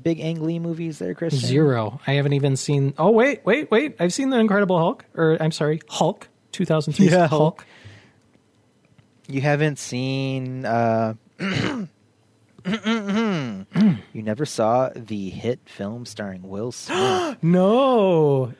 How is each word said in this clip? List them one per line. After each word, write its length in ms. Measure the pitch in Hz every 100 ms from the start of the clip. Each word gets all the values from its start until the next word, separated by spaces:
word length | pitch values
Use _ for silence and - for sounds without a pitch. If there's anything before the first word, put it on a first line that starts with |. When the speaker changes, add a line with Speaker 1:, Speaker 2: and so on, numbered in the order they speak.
Speaker 1:
big 180 | 165 160
Ang 240 | 160 165 160
Lee 140 | 170
movies 400 | 170 165 165 147
there, 140 | - 175
Christian? 240 | 165 143 117
Speaker 2:
Zero. 520 | 135 151 120 107 127 -
I 80 |
haven't 200 | 139 143
even 220 | 143 139 135
seen, 380 | - 143 139 139
oh, 120 | 170
wait, 320 | 226 262 - -
wait, 260 | 262 -
wait. 240 | 220 302 -
I've 140 | 175
seen 160 | 180 269
The 80 | 254
Incredible 380 | 220 196 196 180
Hulk, 280 | 165 269 - -
or, 220 | 160 160
I'm 100 | 160
sorry, 300 | - 151 156 -
Hulk, 380 | - 170 - - _ _
two 140 | - 180
thousand 280 | 156 151
three 140 | 147 190
Speaker 1:
Yeah, 180 | 180 160
Speaker 2:
Hulk. 340 | 151 156 -
Speaker 1:
Hulk. 40 | - - - - _ _ _ _ _ _ _ _ _ _ _ _ -
You 140 | 135
haven't 380 | 147 147 156 139
seen, 840 | - 123 131 135 135 131 127 127 131
uh, 500 | 117 117 113 113 110 _ -
<clears throat> 1300 | 196 - - 262 170 _ _ _ _ _ _ _ 180
you 1600 | 214 214 226 202 208 226 175 127 95 98 165 208 120 - 117
never 240 | 107 110 151
saw 440 | - 110 123 131 -
the 340 | 113 107 95
hit 300 | 101 113 127 -
film 400 | - 101 117 117
starring 380 | 107 101 95 95
Will 240 | 98 120
Smith? 680 | - - 349 381 370 330 240
Speaker 2:
<gasps> 0 |
No. 1120 | 165 180 190 233 269 240 190 165 151 139 120